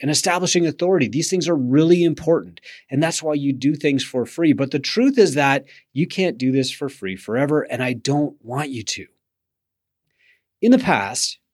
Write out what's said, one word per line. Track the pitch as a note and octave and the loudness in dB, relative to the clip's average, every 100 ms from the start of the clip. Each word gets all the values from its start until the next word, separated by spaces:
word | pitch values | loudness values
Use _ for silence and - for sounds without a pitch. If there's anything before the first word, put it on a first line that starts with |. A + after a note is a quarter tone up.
and | C#3 | -4
establishing | C#3 F#3+ F3 F3+ F3+ E3 | -2 0 0 0 0 0
authority, | - F3 F#3 A2+ | 0 0 0 0
these | C3 D#3+ | -2 -2
things | F#3 D#3 | -2 0
are | D#3 | -2
really | B2 C#3+ E3 F3 | 2 4 4 4
important. | E3+ C#3+ D#3+ D#3+ F2+ E2+ - - - | 2 0 0 0 -2 -16 -20 -20 -6
And | C3+ | -2
that's | E3 - | 0 -2
why | D#3+ | -4
you | D3 C#3 | -2 -2
do | B2 C3+ D3+ | 0 -2 0
things | D3+ C3+ | 0 0
for | - B2+ A2+ | -2 -6 -4
free. | - D#3+ | 0 0
But | C3+ C#3 | 2 0
the | D3 | -4
truth | - A3 C4+ C4+ | -2 2 2 4
is | F#3 | 4
that | C#3 C#3 C#3 - - _ | 4 2 0 -4 -20 _
you | C3 F3+ | -4 -2
can't | - F3+ A#2 | -2 -2 0
do | C3 | 0
this | C3+ B2+ | 0 -2
for | - C#3 | -4 -10
free | - F#2+ F#2+ | -8 -8 -8
forever, | - A#2 C#3+ D3+ | -4 -2 0 0
and | - A#2+ | -2 -4
I | B2+ | -4
don't | B2 - D3 D3 - | -4 -2 -2 -2 -6
want | A2+ C3 D3+ | -10 -8 -6
you | A#2+ | -8
to. | G2+ - - _ _ _ _ _ _ _ _ _ _ _ _ _ _ _ | -10 -10 -12 _ _ _ _ _ _ _ _ _ _ _ _ _ _ _
In | A#3 | 4
the | B3+ | 4
past, | - B2 G2 A#2 - - _ | 4 0 -2 -4 -6 -8 _